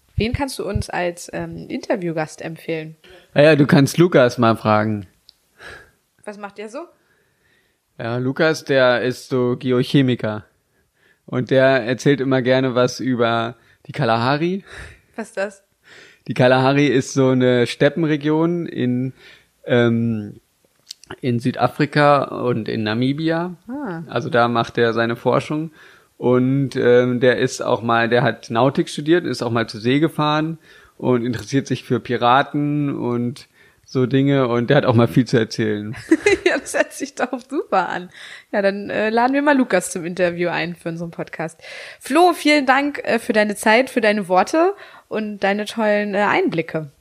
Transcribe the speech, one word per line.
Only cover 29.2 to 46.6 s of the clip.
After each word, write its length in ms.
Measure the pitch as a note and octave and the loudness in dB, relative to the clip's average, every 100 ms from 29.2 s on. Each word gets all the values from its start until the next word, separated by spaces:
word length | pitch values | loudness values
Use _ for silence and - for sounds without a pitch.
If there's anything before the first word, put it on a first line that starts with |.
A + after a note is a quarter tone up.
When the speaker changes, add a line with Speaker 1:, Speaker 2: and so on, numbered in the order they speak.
| E3+ | 0
Speaker 2:
ist 160 | B2 | -6
auch 100 | A#2+ | -2
mal 160 | A#2 A2+ | -2 -2
zur 140 | A2 | -4
See 180 | A#2 C#3 | 0 2
gefahren 580 | D#3 D3 D3+ D3+ D#3 D#3+ _ - _ _ | 0 0 -2 0 -4 -8 _ -20 _ _
und 280 | C3 B2 A#2+ | 0 0 0
interessiert 420 | A2 G#2 C3+ B2+ | -6 -2 -4 -2
sich 160 | B2 | -6
für 160 | - A#2+ | -2 -4
Piraten 960 | - A#2+ A#2+ C3 D3 D3 D3 D3 C#3+ A#2+ | -2 0 2 2 2 -2 -2 -2 -2 -4
und 520 | A#2+ A#2+ A#2+ A#2 - _ _ _ _ | -4 -4 -4 -8 -18 _ _ _ _
so 200 | C3+ B2 | -2 0
Dinge. 420 | C3+ C#3 C#3 B2+ | 2 2 2 2
Und 220 | A#2+ A#2 | 0 2
der 80 | C#3+ | 2
hat 80 | B2+ | 4
auch 100 | A#2 | 4
mal 120 | A#2 | 4
viel 180 | - A#2 | 2 2
zu 120 | C3 | 0
erzählen. 580 | A2 - A2 G#2 G#2 - | 0 -2 -4 -4 -8 -12
Speaker 1:
<laughs> 40 | - D#4+ G#4 G4 F4 | -2 0 2 0 0
Ja, 140 | D4 | -4
das 160 | - - | -4 -4
hört 180 | D4+ | -4
sich 220 | - C4+ - | -6 -12 -6
doch 240 | - B3+ - | -6 -6 -8
super 400 | C#4+ - F#3+ F3 | -8 -2 -2 -2
an. 200 | - F3+ - - - _ | -8 -12 -18 -20 -20 _
Ja, 100 | A3 | -2
dann, 300 | G3 G3 G3+ | -2 -2 -6
äh, 180 | - G#3+ | -2 0
laden 240 | A3+ B3 | 2 2
wir 80 | C#4 | 2
mal 160 | D4 C#4 | 2 2
Lukas 320 | B3 F#3 - | 2 0 -2
zum 160 | F#3 D#3+ | -8 -8
Interview 440 | F3+ F3 F3 F3 | -2 -2 0 -2
ein 260 | D#3 D#3+ F3 | -2 -6 -8
für 140 | E3+ | -10
unseren 200 | E3 E3+ | -10 -10
Podcast. 500 | E3 D#3 - E3 - - - - - | -10 -12 -8 -10 -10 -20 -18 -18 -18
Flo, 340 | - C#4+ F4+ | -2 4 4
vielen 340 | D#4+ D4 D4+ C4 | 2 2 2 4
Dank, 340 | C4 C#4+ C#4+ | 2 0 -4
äh, 140 | - A#3 | -2 -2
für 160 | - | 0
deine 220 | G#3+ G#3+ G3+ | 0 0 0
Zeit, 340 | A3+ A3+ C4 | 2 2 2
für 120 | B3+ | 0
deine 260 | G#3+ G#3 F3+ | 0 0 0
Worte 480 | F#3 G#3 D#4+ F4+ G4+ - - _ | 0 2 2 2 0 -14 -20 _
und 320 | G#3+ G#3+ G3+ | -8 -6 -4
deine 260 | G3 G#3 G#3 | -2 -2 -4
tollen, 480 | - G#3+ G#3 G#3 | -2 0 0 0
äh, 60 | G3+ | 0
Einblicke. 720 | G#3 E4 F4+ E3 | 0 0 0 -2